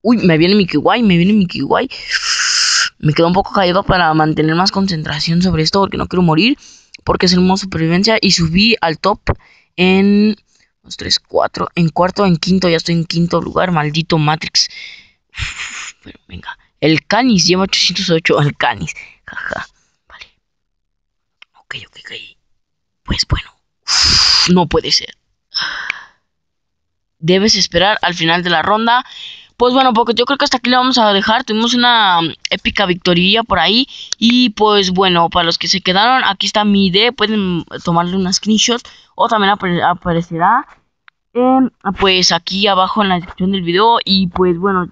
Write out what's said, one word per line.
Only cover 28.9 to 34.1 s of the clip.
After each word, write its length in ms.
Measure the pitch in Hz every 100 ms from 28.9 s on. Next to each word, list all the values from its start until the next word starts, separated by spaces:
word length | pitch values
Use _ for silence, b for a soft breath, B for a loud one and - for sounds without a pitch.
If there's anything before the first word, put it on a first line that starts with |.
| 240 - B B B B -
pues 140 | 247
bueno, 180 | 254 262
porque 220 | 233 233
yo 100 | 226
creo 140 | 247 -
que 80 |
hasta 100 | -
aquí 140 | 254 240
lo 80 | 254
vamos 200 | 254 254
a 140 | 214
dejar. 320 | 196 196 233
Tuvimos 300 | 254 214 233
una, 480 | 247 240 233 202 170
mm, 100 | 165 - -
épica 360 | 196 226 -
victoria 580 | 190 180 185 175 185 220
por 160 | 233 190
ahí. 300 | 165 226 269 B B